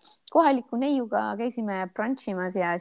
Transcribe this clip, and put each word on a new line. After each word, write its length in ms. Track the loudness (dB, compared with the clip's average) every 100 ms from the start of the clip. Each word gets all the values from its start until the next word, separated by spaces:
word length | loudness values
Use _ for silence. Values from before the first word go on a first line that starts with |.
| -18 -20 0
kohaliku 480 | 4 6 4 0 -2
neiuga, 460 | 0 0 0 0 0 -2
käisime 400 | -4 -4 -4 -4 -4 -4
brunchimas 580 | -4 -4 -4 -4 -2 -2
ja 160 | -2 -2